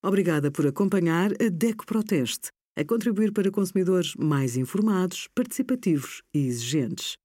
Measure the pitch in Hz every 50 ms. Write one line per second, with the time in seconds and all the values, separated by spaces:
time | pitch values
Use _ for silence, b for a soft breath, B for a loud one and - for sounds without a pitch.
0 | - 190 196 202 185 175 160 147 143 143 143 - 156 143 135 - 202 196 196 196
1 | 170 165 165 170 185 208 202 - 233 226 180 160 226 233 220 220 - - - 220
2 | 214 214 202 151 123 110 - - - - _ _ _ _ _ - 147 151 226 226
3 | 208 240 208 196 220 208 208 220 185 196 190 208 196 185 - 190 185 180 190 180
4 | 170 - - - 147 156 147 139 135 127 117 127 127 - - 196 214 220 202 185
5 | 180 180 180 - - - _ - 247 247 - - 254 - 262 254 - 196 160 143
6 | 135 - - - _ _ - 151 139 127 123 117 117 120 143 156 127 110 - -
7 | - - - _